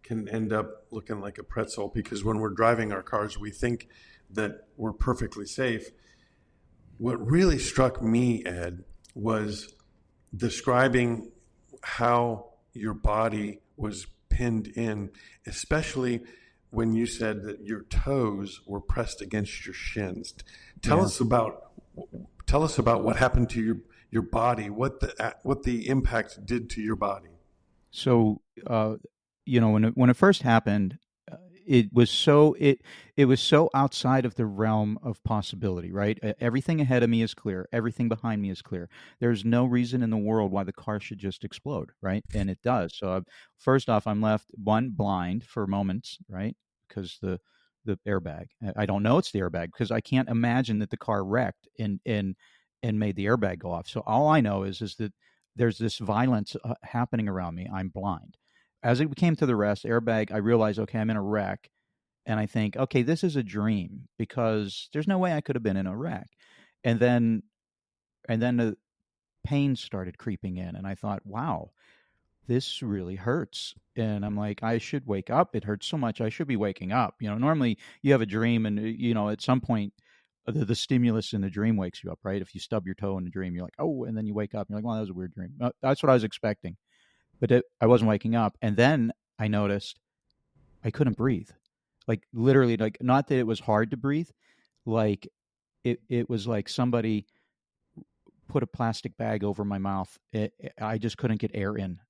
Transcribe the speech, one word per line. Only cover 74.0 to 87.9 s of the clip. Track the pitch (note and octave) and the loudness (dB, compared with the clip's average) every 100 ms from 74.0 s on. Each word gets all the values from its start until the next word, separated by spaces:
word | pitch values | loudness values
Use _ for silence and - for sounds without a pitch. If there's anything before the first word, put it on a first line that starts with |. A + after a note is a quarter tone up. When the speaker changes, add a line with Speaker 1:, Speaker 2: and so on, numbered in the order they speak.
| A2 G#2 G#2 | -4 -2 -4
Speaker 2:
I'm | G#2 | -4
like, | G#2 G2+ | -4 -4
"I | A2+ A#2 | -2 -2
should | - C#3+ B2+ | -2 -8 -4
wake | G2+ - | -6 0
up. | B2 F3+ A2+ | 0 0 -2
It | |
hurts | G#2 G#2 - | -4 -6 -4
so | D#3+ | -4
much. | A#2+ G#2 | -4 -2
I | A2+ | -4
should | - C#3 | -4 -4
be | A#2 | 0
waking | G#2 F#2+ F2+ | -2 -2 -4
up." | A2+ A2+ - | 0 -2 -4
You | G#2+ | -6
know, | G#2 | 0
normally | C3+ D#3+ B2 G#2+ - - | 2 2 2 0 -8 -6
you | C#3 | 2
have | C3+ | 4
a | A2 | 4
dream | G#2 A#2 A#2 G#2+ | 0 2 2 0
and, | G#2 | -2
uh, | |
you | A2 A2+ A#2 | -4 -2 0
know, | A2 G#2 | 0 0
at | G#2 | -4
some | - B2+ | 0 0
point, | - A2+ G2+ _ _ _ _ _ - | 2 -2 -2 _ _ _ _ _ -6
uh, | |
the, | A#2 G#2 | -4 -2
the | A#2+ | -2
stimulus | - C3 A#2+ A2 - | 0 2 4 2 -2
in | G#2+ | -2
the | G2 | -2
dream | G2 A2 A2 | 0 0 0
wakes | F2+ - | -2 -8
you | F#2+ | -12
up, | E2 | -8
right? | G2 G2 | -6 -6
If | F#2 | -6
you | F#2+ | -12
stub | - A2 F2+ | -4 -4 -4
your | F#2+ | -6
toe | G2+ F#2+ | -4 -4
in | F2+ | -6
a | |
dream, | F#2+ F#2 | -6 -6
you're | F2 | -6
like, | F2+ - | -8 -4
"Oh," | - C#3 | -4 -4
and | B2 A2 | -4 -4
then | G#2+ | -4
you | |
wake | G#2 G#2 | -4 -4
up | G#2+ G2 | -6 -6
and | |
you're | G#2 | -6
like, | A2+ | -4
"Well, | A2 | -4
that | |
was | G#2 | -6
a | |
weird | F2+ F#2 | -6 -8
dream." | - F2+ C#3 | -8 -12 -4
Uh, | A#2+ - | -6 -2
that's | C3 C#3 | -2 2
what | - | 4
I | |
was | B2+ | 4
expecting, | G#2+ - A2 G#2 F2+ F#2 _ _ _ _ _ _ | 4 -2 -4 -4 -8 -12 _ _ _ _ _ _
but | B2 | 4
it, | B2 - _ | 4 2 _
I | |
wasn't | A2+ | 6